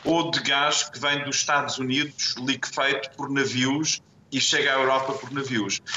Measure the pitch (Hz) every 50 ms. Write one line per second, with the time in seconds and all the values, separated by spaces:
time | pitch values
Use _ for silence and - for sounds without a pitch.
0 | - 147 165 165 165 165 165 165 - 143 139 139 147 151 147 - - - - 123
1 | 135 143 143 139 139 139 139 - - - 147 143 139 139 - 135 131 127 131 143
2 | 147 147 - - - - - 123 127 135 135 131 - - - 175 170 - 196 208
3 | - - - - 139 131 139 139 131 - 113 127 127 131 139 151 156 151 - -
4 | - - - - - - 139 131 - - 160 147 147 143 135 135 131 131 135 131
5 | 131 135 139 - - 123 135 139 131 120 127 110 101 98 - - - - -